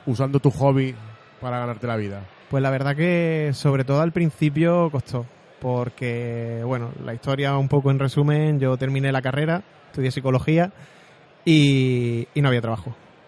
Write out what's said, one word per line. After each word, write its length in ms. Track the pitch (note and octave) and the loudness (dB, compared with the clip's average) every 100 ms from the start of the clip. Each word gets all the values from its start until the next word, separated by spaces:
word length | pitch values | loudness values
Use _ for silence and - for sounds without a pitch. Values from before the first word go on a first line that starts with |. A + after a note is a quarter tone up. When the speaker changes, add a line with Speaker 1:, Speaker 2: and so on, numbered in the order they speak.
| - | -4
Speaker 1:
usando 340 | A#2+ C3+ C#3 | -2 0 2
tu 100 | C#3+ | 2
hobby 440 | - C#3 C3+ C3 A#2+ A2 A2 - - | 2 2 2 0 -4 -16 -20 -20 -12
para 200 | B2+ B2 | -6 -4
ganarte 260 | A#2+ A2 A#2+ | -4 -6 -4
la 100 | A2+ | -4
vida? 260 | G#2 G2 F#2+ - - | -4 -8 -14 -18 -6
Speaker 2:
Pues 120 | C#3 | -2
la 80 | C3+ | 0
verdad 260 | C3+ C#3 C#3+ | 0 0 0
que, 540 | E3+ F3 E3+ D#3+ D3+ | 2 2 0 0 -2
sobre 300 | C3 D3+ C#3 | 0 0 0
todo 160 | C3 C#3 | 2 2
al 120 | E3 | 2
principio, 800 | E3 E3 - D#3 C#3+ E3 F3 E3+ | 2 0 2 0 2 2 4 2
costó. 360 | C#3+ - B2+ A#2+ - - - | -2 -4 -6 -8 -14 -20 -10
Porque, 1000 | B2+ B2 A#2+ - B2 A#2+ A#2+ A#2 A#2 A#2 A#2 | -4 -2 -4 -6 -6 -4 -6 -6 -6 -6 -4
bueno, 240 | B2+ A#2 - | -4 -6 -10
la 100 | B2+ | -10
historia 420 | A#2 - C3+ C#3 C#3 | -8 -4 -2 0 0
un 120 | C#3 | 0
poco 220 | D3 C#3 | 2 2
en 80 | C3+ | 2
resumen, 640 | C3+ D3 C#3+ D3+ D#3 D3 | 0 2 2 4 2 2
yo 160 | C3 B2+ | 0 0
terminé 360 | C3+ C3+ C#3 | -2 -2 0
la 100 | C3+ | 0
carrera, 400 | C3 C3 D#3 E3+ - - - | -2 -2 0 -2 -4 -20 -14
estudié 240 | - C3 | -4 -4
psicología 600 | C3 C3 B2+ - D#3+ F3 - - - - - - - - | -2 0 0 2 2 2 -4 -20 -20 -20 -20 -20 -6 4
y, 840 | D#3 C#3+ C3+ C3 B2 A#2+ A#2 A#2+ | 6 6 4 2 0 0 -2 -4
y 80 | - | 0
no 60 | C#3+ | 2
había 120 | A#2+ | 2
trabajo. 340 | A2+ A2+ - A2+ - - | 0 -4 -8 -14 -20 -20